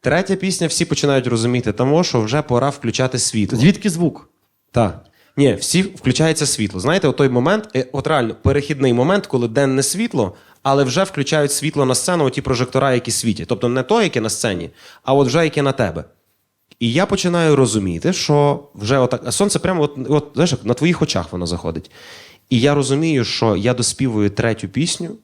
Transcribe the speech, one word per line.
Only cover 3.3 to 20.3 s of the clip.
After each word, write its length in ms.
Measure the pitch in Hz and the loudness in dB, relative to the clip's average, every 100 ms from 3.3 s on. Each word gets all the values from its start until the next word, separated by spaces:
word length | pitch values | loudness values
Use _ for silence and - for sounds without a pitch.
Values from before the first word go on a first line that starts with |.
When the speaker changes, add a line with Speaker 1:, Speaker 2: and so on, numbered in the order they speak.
| 113 98 113 | -2 -2 4
Speaker 2:
Звідки 320 | 143 196 214 | 4 4 -2
звук? 380 | 165 170 - - _ _ _ _ | 0 -2 -2 -20 _ _ _ _
Speaker 1:
Так. 340 | - 107 78 - _ _ - | 0 0 -2 -16 _ _ 2
Ні, 180 | 139 | 2
всі 280 | 107 - 170 | 2 0 0
включається 640 | 196 - - 127 160 156 143 | -2 -2 -2 2 2 2 -2
світло. 340 | - 104 95 | -2 -4 -2
Знаєте, 280 | 101 180 160 | 0 2 0
от 80 | 127 | 2
той 120 | 139 | 2
момент, 400 | 123 131 214 214 131 | 2 2 0 -2 -4
е, 100 | 127 | -4
от 140 | 143 135 | -4 -2
реально, 280 | 151 117 110 | 0 0 0
перехідний 500 | - 139 143 147 135 | 0 0 -2 0 2
момент, 340 | 120 135 208 156 | 2 2 2 0
коли 220 | 131 120 | -2 0
денне 340 | 110 139 135 | 0 2 2
світло, 520 | 135 180 226 165 98 92 _ _ | -2 -2 -4 -2 -2 -4 _ _
але 220 | 135 139 | 0 2
вже 200 | 135 123 | 2 0
включають 480 | 190 170 135 156 143 | -2 -2 -2 0 0
світло 320 | - 156 151 | -2 -4 0
на 100 | 131 | 0
сцену, 300 | 123 - 180 | 0 0 0
оті 160 | 139 123 | 0 -2
прожектора, 520 | - 123 127 135 139 | -4 -2 0 0 2
які 160 | 127 120 | 0 -2
світять. 380 | - 120 104 82 | -4 -2 -2 -4
Тобто 200 | 117 120 | -2 -2
не 140 | 127 | -2
то, 200 | 131 226 | 0 2
яке 180 | 196 123 | 2 0
на 100 | 110 | -4
сцені, 400 | - 117 92 85 - - - | -4 -4 -4 -8 -14 -20 -14
а 120 | - | 0
от 120 | 139 131 | 2 4
вже 180 | 143 | 2
яке 180 | 160 147 | 0 0
на 100 | 139 | -2
тебе. 320 | 131 107 80 - _ _ _ _ _ _ _ | 0 -2 -2 -12 _ _ _ _ _ _ _
І 140 | 117 | -2
я 140 | 123 196 | 0 0
починаю 500 | 196 180 175 160 143 | 0 0 0 2 4
розуміти, 560 | 127 107 95 85 156 | 4 2 -2 -2 -2
що 560 | 185 - 147 143 143 - | -2 0 2 4 0 -6
вже 240 | - 104 139 | -10 0 2
отак, 240 | 123 120 123 | 2 0 -4
а 60 | |
сонце 260 | 113 202 180 | 0 0 0
прямо 240 | 175 180 | 0 0
от, 160 | 147 143 131 | 0 -2 -2
от, 180 | 147 143 | -2 -2